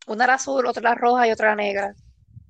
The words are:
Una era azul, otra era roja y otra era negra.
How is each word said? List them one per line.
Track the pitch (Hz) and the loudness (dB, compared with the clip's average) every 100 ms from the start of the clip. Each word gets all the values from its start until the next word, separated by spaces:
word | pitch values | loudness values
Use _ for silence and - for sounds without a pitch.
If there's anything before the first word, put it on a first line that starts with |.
| - | -12
Una | 214 254 | -2 0
era | 262 | 0
azul, | - 269 240 | 0 -2 -2
otra | 233 | -2
era | 226 240 | -2 2
roja | 240 247 233 | 2 4 2
y | |
otra | 214 220 | 2 0
era | 214 | 0
negra. | 208 196 202 202 - _ _ - | -2 -4 -6 -10 -20 _ _ -20